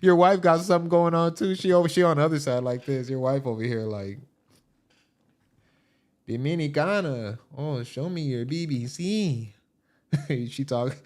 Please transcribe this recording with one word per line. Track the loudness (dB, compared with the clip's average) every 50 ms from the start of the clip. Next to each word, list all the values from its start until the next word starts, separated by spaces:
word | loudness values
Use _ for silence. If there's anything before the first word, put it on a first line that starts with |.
Your | 8 6 8
wife | 8 8 6 6 6
got | 4 4 4 4
something | 4 2 2 2 2 4
going | 4 4 4 4 2
on | 2 2 0 0
too. | -2 -2 -2 -2
She | -2 0 4
over, | 4 6 4 4
she | 2 4
on | 4 4 4
the | 4 2
other | 2 2 0
side | -2 0 -2 -2
like | 0 -2 -4 -4 -4
this. | -4 -4 -4 -4 -4
Your | -6 -2
wife | 0 0 0 0 -2
over | -4 -4 -4
here | -4 -4 -4 -4
like, | -4 -6 -6 -8 -8 -10 -12 -14 -16 _ _ _ _ _ _ _ _ _ _ _ _ _ _ _ _ _ _ _ _ _ _ _ _ _ _ _ _ _ _ _ _ _ _ _ _ _ _ _ _ -10
Dominicana, | -8 -6 -4 -4 -4 -2 -4 -2 -2 -2 -2 0 0 -2 -2 -4 -6 -6 -8 -8 -10 -12 _ _ -12
oh, | -10 -8 -6 -6 -6
show | -8 -10 -10 -8 -8 -6
me | -6 -6
your | -4 -4 -4 -4 -4
B | -6 -6 -6 -4
B | -4 -4 -6 -6
C. | -8 -8 -8 -6 -4 -2 -2 -2 -2 -2 -4 -6 -12 -16 _ _ _ _ _ _ _ _ _ _ _ -6 -6 -4 -4
<laughs> | -4 -4 -4 -8
She | -6 -8 -6
talk | -4 -2 -2 -2 -2 -6 -8 _